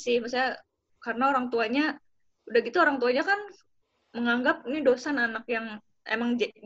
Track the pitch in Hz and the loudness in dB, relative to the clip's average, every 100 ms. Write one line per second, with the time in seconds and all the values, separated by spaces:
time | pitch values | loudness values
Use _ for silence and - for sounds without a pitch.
0 | 247 240 240 247 254 - _ _ _ _ | 0 0 0 -2 -2 -4 _ _ _ _
1 | 233 226 277 262 247 233 220 262 302 - | -8 0 2 2 0 -2 0 0 0 -4
2 | _ _ _ _ - 233 233 349 302 277 | _ _ _ _ 0 0 2 4 4 4
3 | 247 254 320 403 415 - _ _ _ _ | 2 2 2 0 -2 -16 _ _ _ _
4 | _ 233 240 240 262 320 233 302 269 247 | _ -4 0 2 2 0 -2 0 2 2
5 | 302 277 233 220 233 226 226 214 _ _ | 0 -2 -2 -4 -6 -6 -6 -14 _ _
6 | - 220 240 240 - - | -6 -2 0 0 -2 -6